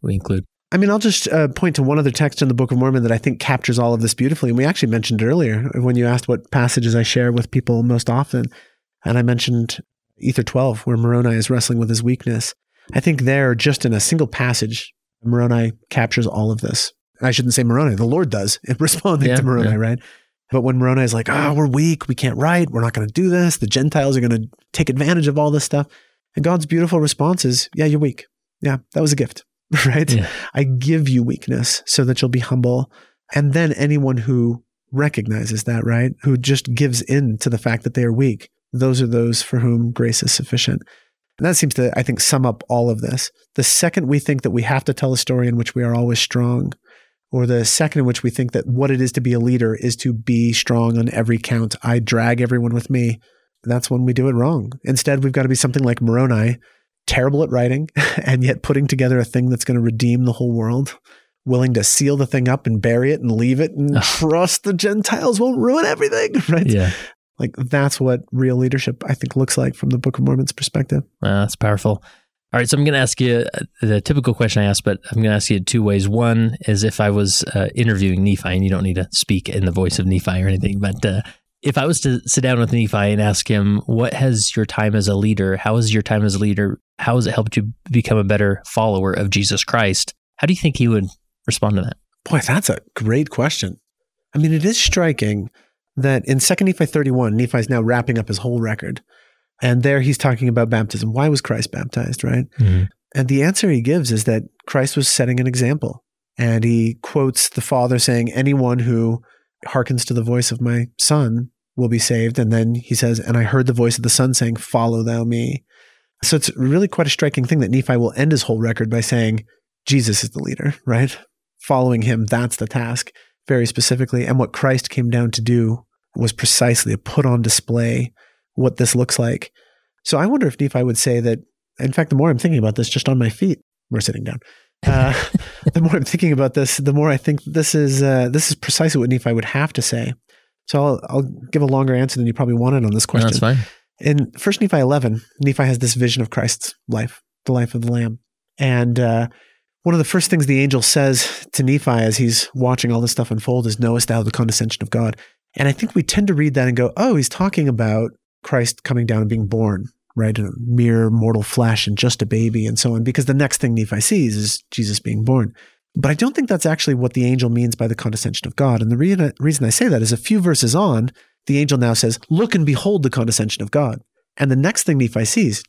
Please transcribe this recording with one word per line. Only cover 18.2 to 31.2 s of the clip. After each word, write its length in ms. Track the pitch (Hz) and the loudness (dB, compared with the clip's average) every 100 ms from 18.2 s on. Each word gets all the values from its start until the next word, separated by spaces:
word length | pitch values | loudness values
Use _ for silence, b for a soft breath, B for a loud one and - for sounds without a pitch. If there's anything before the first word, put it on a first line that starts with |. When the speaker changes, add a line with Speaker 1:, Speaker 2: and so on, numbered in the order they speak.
| 165 | -2
Speaker 2:
does 280 | 107 98 - - | -2 -4 -4 -4
in 120 | 123 | -2
<laughs> 20 | |
responding 480 | 160 175 202 160 127 | 0 0 0 0 2
Speaker 1:
Yeah, 80 | 127 | 2
Speaker 2:
to 80 | |
Moroni, 260 | 131 123 113 | 2 0 0
Speaker 1:
yeah. 40 | 107 | 0
Speaker 2:
right? 240 | 113 123 B B B _ _ | 0 -2 B B B _ _
But 120 | 131 | -2
when 160 | 123 127 | 0 2
Moroni 240 | 127 131 | 2 2
is 100 | 123 | 2
like, 140 | 113 113 | 0 -2
"Oh, 240 | 143 147 147 | 0 0 2
we're 120 | 151 | 2
weak, 400 | 131 160 160 - | 2 2 0 -4
we 80 | 123 | -4
can't 220 | 131 117 | -2 0
write, 320 | 147 175 170 | 0 2 0
we're 100 | 117 | 0
not 140 | 117 | -2
gonna 140 | 113 107 | -2 -4
do 220 | 107 185 | 0 0
this, 280 | 175 175 - | 2 2 0
the 100 | 110 | -2
Gentiles 480 | 131 147 151 139 131 | 0 0 2 2 2
are 60 | |
gonna 240 | 120 117 110 - _ | 2 0 -2 -12 _
take 180 | - 156 | -2 -2
advantage 380 | 127 147 175 147 | 0 0 2 2
of 100 | 147 | 2
all 140 | 147 | 0
this 140 | 147 - | 0 0
stuff." 220 | 143 143 b b b _ - | -2 -4 b b b _ -4
And 80 | 151 | 0
God's 200 | 175 147 | 0 0
beautiful 360 | 165 170 170 | 0 2 2
response 420 | 151 - 147 180 | 0 0 0 0
is, 260 | 131 123 - - | 0 0 -2 -2
"Yeah, 80 | 156 | 0
you're 140 | 147 | 2
weak. 280 | 147 123 - _ _ _ | 0 -4 -14 _ _ _
Yeah, 160 | 143 135 - | -4 -4 -4
that 80 | - | -2
was 100 | 151 | 0
a 60 | 143 | 0
gift," 260 | 123 - - _ _ | -2 -6 -20 _ _
<laughs> 200 | 156 139 | 0 2
right? 240 | 135 151 | 2 2
Speaker 1:
Yeah. 180 | 120 90 B B | 0 0 B B
Speaker 2:
"I 100 | - | -2
give 460 | 139 127 127 160 143 | -2 0 0 0 2
you 120 | 127 | 2